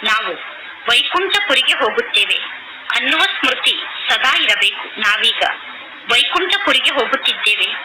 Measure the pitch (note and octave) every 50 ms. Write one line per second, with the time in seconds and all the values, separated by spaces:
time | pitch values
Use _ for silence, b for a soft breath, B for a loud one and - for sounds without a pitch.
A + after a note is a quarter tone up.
0 | - G#3+ G#3+ A3 A3+ - - - - - - - - - - - - - A#3+ A#3+
1 | - - - F4+ F#4+ G4 - G#4 G4+ - C#4 B3+ B3+ - F4 - C4+ A3 A3 A3+
2 | A#3 - - - - - - - - - - - - - - - - - - A#3+
3 | B3 C4+ D4+ D#4+ E4+ G4+ - - - C4 A#3+ - - - - - - - - -
4 | - - A#3+ G#3+ A3+ C4 D4 F4+ D#4+ A3+ G#3 G3 - - - - - - - -
5 | A3 G#3 G#3 G#3+ G#3 - - - F#3 - - - - - - - - - - -
6 | - - A#3 B3 C4+ - - - F#4 F#4 G4+ G4 - D4+ C4 C4 - - C#4+ C4+
7 | A3+ - - C4 - - - - - - - - - - - - -